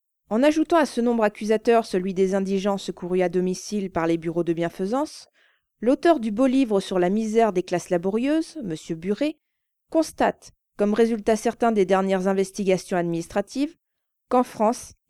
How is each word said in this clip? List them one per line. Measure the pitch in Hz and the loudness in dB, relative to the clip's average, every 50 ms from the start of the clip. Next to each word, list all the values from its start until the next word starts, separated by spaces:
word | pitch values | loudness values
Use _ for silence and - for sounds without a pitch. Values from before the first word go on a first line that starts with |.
| _ _ _ _ _ _ | _ _ _ _ _ _
En | 208 226 | 0 4
ajoutant | 269 302 302 320 320 - 339 | 4 4 4 4 0 2 2
à | 330 285 | 2 2
ce | 240 - 240 | 2 0 -2
nombre | 233 240 240 226 214 | 0 0 0 2 0
accusateur | 208 214 - 220 208 220 214 - 247 233 226 220 | 0 -2 -4 -2 0 0 0 2 4 4 4 2
celui | - - 185 180 196 185 | 0 -2 -2 -2 -2 0
des | 180 190 185 196 | 0 0 2 2
indigents | 196 196 190 196 190 185 202 202 190 | -2 0 0 -2 0 0 -2 -2 -2
secourus | - - 180 - 185 175 185 185 | -6 -10 -10 -10 -6 -2 0 0
à | 180 175 | 0 0
domicile | 175 185 180 185 185 - - - 208 208 196 180 | 0 0 0 0 -2 -4 -8 -6 -6 -4 -4 -4
par | - 170 165 | -4 -2 0
les | 165 170 165 | 0 0 0
bureaux | 160 170 160 175 170 | -2 -4 -2 -2 -2
de | 170 | 0
bienfaisance, | 165 160 170 170 - - 190 196 233 269 311 - - - - _ _ _ _ _ _ _ _ _ _ _ | -2 -2 -2 -4 -4 -6 -4 -2 -2 -2 -4 -4 -8 -18 -20 _ _ _ _ _ _ _ _ _ _ _
l'auteur | 214 240 285 294 - 339 330 285 | 0 0 0 4 4 4 4 4
du | 220 226 | 0 -4
beau | 202 214 269 | 0 0 2
livre | 262 247 269 269 220 214 190 | 2 4 2 2 2 2 0
sur | - - 196 185 | 0 0 0 0
la | 175 180 | 2 2
misère | 202 220 226 214 208 226 226 214 | 0 0 -2 0 2 2 2 4
des | 180 185 | 2 -2
classes | 180 - 180 170 - - | -2 -2 -4 -4 -2 -2
laborieuses, | 180 170 170 196 196 226 247 277 302 320 330 - - 311 | -2 -2 0 -2 -2 -2 0 0 0 0 -2 -4 -10 -10
monsieur | 240 180 160 156 - - 170 | -8 -8 -8 -8 -8 -10 -10
Buret, | 160 165 190 214 - 285 302 - - _ _ _ _ _ _ _ _ _ _ | -8 -4 -6 -2 -2 -2 -4 -4 -8 _ _ _ _ _ _ _ _ _ _
constate, | - 320 311 - - - 240 196 - - - - _ _ _ _ _ | 0 0 0 0 -2 -2 -2 -2 -2 -4 -14 -20 _ _ _ _ _
comme | - 208 208 208 | -2 0 0 2
résultat | 220 226 226 233 208 208 233 220 | 2 2 2 2 -2 0 0 0
certain | 214 - 240 226 - 240 233 | 0 0 -4 -2 0 0 0
des | 226 208 190 | 2 2 2
dernières | 180 190 190 190 190 190 190 180 | 2 2 2 2 0 0 0 0
investigations | 196 190 190 190 190 - - 202 185 185 175 - - 196 | 0 0 0 -2 -2 -4 -4 0 0 0 0 0 -2 -2
administratives, | 175 170 170 170 165 170 - - 202 202 - - 254 285 320 - _ _ _ _ _ _ _ _ _ _ _ | -2 -2 -2 -4 -4 -6 -4 -6 -6 -6 -4 -4 -4 -4 -4 -6 _ _ _ _ _ _ _ _ _ _ _
qu'en | - 262 247 | 0 0 0
France, | - - - 214 214 254 - - - - _ _ | 0 -2 0 0 0 0 -2 -10 -18 -20 _ _